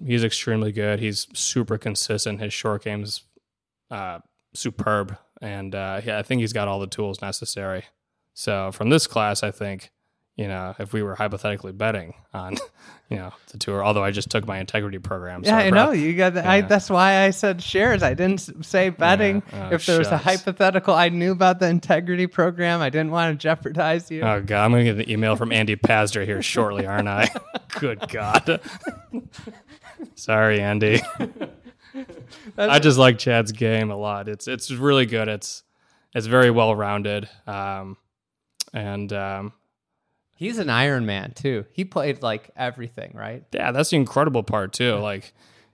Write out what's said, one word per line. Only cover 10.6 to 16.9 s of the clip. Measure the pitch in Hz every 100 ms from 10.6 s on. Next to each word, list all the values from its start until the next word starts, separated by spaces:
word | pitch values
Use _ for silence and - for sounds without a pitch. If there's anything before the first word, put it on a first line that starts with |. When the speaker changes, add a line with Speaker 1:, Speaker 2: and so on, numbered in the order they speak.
| 92 -
Speaker 1:
if | 101
we | 113
were | 104
hypothetically | 92 127 98 107 101 95
betting | 95 110 104 82 - _
on, | 98 92 101 523 _
<laughs> | - - _
you | 107
know, | 92 - -
the | 107
tour, | - 98
although | 101 104
I | 98
just | 101 -
took | 113 107
my | 95
integrity | 95 107 104 95
program, | - 95 87 90
so | 208
Speaker 2:
Yeah, | 220
Speaker 1:
I | 190
Speaker 2:
I |
Speaker 1:
prob-, | 196 277
Speaker 2:
know. |
You | 208 151 175
got | 185
the, | 175 175
I, | 196
Speaker 1:
yeah. | 190
Speaker 2:
that's | 202
why | -